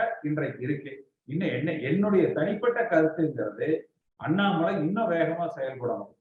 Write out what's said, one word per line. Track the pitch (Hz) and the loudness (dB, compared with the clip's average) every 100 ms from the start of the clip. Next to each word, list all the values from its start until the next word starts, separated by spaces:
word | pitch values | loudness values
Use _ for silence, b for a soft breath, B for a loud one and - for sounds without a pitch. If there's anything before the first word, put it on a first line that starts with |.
| 226 - | -2 -2
இன்றைக்கு | 151 147 131 - | -2 -2 -2 -4
இருக்கு. | 127 147 - - - _ - | -4 -4 -6 -14 -18 _ -6
இன்னும் | 160 170 - | -2 -2 -2
என்ன, | 160 156 | -2 -2
என்னுடைய | 135 190 208 190 151 | 0 2 4 4 4
தனிப்பட்ட | 147 156 214 240 233 | 2 0 0 0 2
கருத்துங்கிறது, | - 165 156 170 151 127 104 104 139 160 - _ _ - | 2 4 4 2 -2 -2 -4 -4 -2 -2 -4 _ _ -6
அண்ணாமலை | 113 185 202 165 190 196 | 0 2 2 2 2 0
இன்னும் | 156 220 220 | 0 0 0
வேகமா | 165 160 165 165 | 2 0 0 -4
செயல்படணும். | 135 131 127 156 - - _ | -4 -6 -4 -4 -4 -8 _